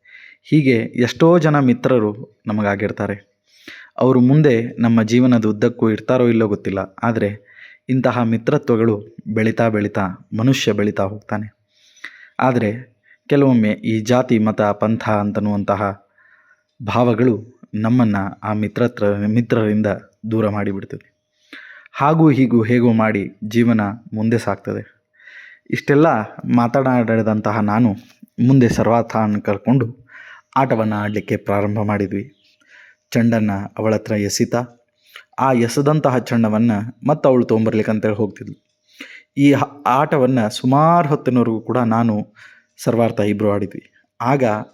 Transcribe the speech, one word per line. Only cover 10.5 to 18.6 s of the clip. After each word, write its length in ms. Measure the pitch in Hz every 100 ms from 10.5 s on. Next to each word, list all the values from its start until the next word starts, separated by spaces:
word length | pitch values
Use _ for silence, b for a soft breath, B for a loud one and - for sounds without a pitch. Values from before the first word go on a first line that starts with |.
| 127 -
ಬೆಳೀತಾ 320 | 104 104 101
ಹೋಗ್ತಾನೆ. 520 | 98 104 - 104 107 - _ B B B B B B -
ಆದರೆ 560 | 127 120 107 120 127 _ b b -
ಕೆಲವೊಮ್ಮೆ 400 | 143 135 120 107
ಈ 300 | 101 117 110
ಜಾತಿ, 400 | 107 123 123 113
ಮತ, 220 | 107 104
ಪಂಥ 480 | 104 101 110 110 117
ಅಂತನ್ನುವಂತಹ 1000 | 107 104 104 104 104 101 101 101 101 _ b b b b b b -
ಭಾವಗಳು 800 | 101 113 123 110 127 104 110 _ -
ನಮ್ಮನ್ನು 640 | 104 110 127 110 101 98 -
ಆ 100 | 104
ಮಿತ್ರತ್ರ-, 720 | 107